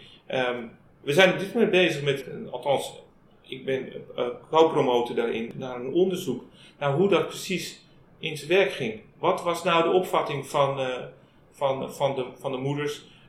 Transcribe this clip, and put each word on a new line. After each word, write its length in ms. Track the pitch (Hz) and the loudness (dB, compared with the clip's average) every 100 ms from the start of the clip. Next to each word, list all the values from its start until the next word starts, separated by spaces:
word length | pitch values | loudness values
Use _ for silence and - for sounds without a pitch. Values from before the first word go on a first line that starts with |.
| - - - | -20 -20 -6
Ehm, 360 | 131 123 120 113 - _ _ | -2 -2 -4 -8 -16 _ _
we 120 | 135 | 0
zijn 200 | 147 185 | 6 6
op 60 | - | 6
dit 140 | 196 | -2
moment 160 | 233 208 | 0 4
bezig 320 | 185 175 147 | 4 2 2
met, 260 | 143 135 - | -2 -2 -4
eh, 240 | 113 113 | -12 -10
althans, 400 | 123 147 127 - - - _ _ _ - | -6 0 0 0 -12 -20 _ _ _ -14
ik 160 | 135 | -10
ben, 280 | 131 131 - - - - | -4 -4 -4 -12 -12 -6
eh, 100 | 123 - - | -4 -6 0
co-promotor 640 | 160 160 151 131 120 120 120 | 6 6 6 2 2 0 -2
daarin, 360 | 117 110 117 | -2 -2 -6
naar 220 | 135 127 123 | -8 -10 -8
een 120 | 131 | -2
onderzoek 520 | 170 190 175 139 - - - - - | 2 2 0 -4 -6 -8 -20 -20 -4
naar 140 | 143 | 0
hoe 160 | 139 196 | 2 4
dat 180 | 165 - | 4 0
precies 560 | - - 180 - - - - - - | -6 -6 -6 -6 -14 -20 -20 -20 -12
in 180 | 156 143 | -10 -8
zijn 140 | 143 | 0
werk 220 | 190 185 | 2 2
ging. 280 | - 117 107 - - | 0 -6 -6 -14 -2
Wat 240 | 160 185 | 0 0
was 220 | 175 165 | -2 -2
nou 180 | 180 165 | 2 2
de 80 | 170 180 | 4 2
opvatting 500 | - 160 151 139 - | 2 -2 0 -4 -2
van, 320 | 151 139 135 | 0 0 0
eh, 220 | 131 127 139 - _ _ _ | -4 -4 -10 -18 _ _ _
van, 440 | - 139 131 127 | -4 -2 -2 -4
van 200 | - 139 | -2 0
de, 100 | 135 123 | 0 -6
van 180 | - 139 | -6 -6
de 60 | 131 | -4
moeders? 460 | 139 143 143 - - - | -2 -2 -4 -6 -14 -20